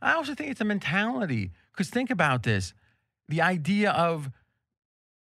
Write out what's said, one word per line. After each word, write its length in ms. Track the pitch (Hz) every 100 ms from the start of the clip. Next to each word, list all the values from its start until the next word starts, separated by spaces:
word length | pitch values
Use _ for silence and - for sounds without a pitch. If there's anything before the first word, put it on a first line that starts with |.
I 140 | -
also 200 | 320 285
think 160 | 294 302
it's 100 | 262
a 40 |
mentality, 840 | 214 208 - 180 220 262 190 117 92 - _ -
'cause 140 | 185
think 200 | 240 254
about 340 | 214 156 127
this. 280 | 113 101 92 - _ _ _ _ -
The 140 | 156
idea 480 | 165 185 147 202 202
of, 400 | 160 170 160 139 - _ _ _ _ _ _ _ _ _